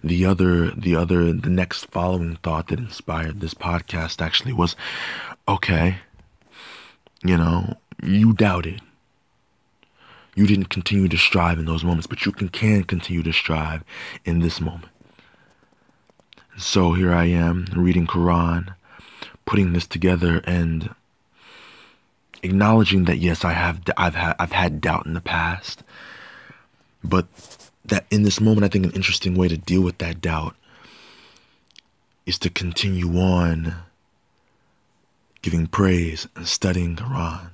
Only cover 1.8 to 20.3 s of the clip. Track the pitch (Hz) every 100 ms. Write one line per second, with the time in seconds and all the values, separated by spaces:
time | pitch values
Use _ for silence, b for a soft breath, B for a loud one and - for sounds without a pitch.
1.8 | - 87 90 92 82 82 87 80 - 82
2.8 | 117 - - 82 80 101 82 - 87 85
3.8 | - 85 82 - 82 - 127 120 85 -
4.8 | B B B B B B - 98 - 85
5.8 | 87 95 - - _ _ _ B B B
6.8 | B B _ _ 90 87 82 87 92 -
7.8 | _ - - 98 113 107 107 90 82 95
8.8 | - _ _ _ _ _ _ _ _ _
9.8 | _ b b b b - 101 98 90 -
10.8 | - 101 95 80 - 95 85 82 80 82
11.8 | 85 85 - - 101 - 92 - 110 104
12.8 | 90 90 - 87 82 80 - 80 78 78
13.8 | - B B B - 85 85 - 80 85
14.8 | - _ _ b b b b b b b
15.8 | b b _ _ _ - _ - - 98
16.8 | 87 87 90 87 85 87 85 87 90 87
17.8 | 90 90 82 87 85 85 85 85 90 -
18.8 | B B B B B B - 104 92 85
19.8 | - 85 92 90 87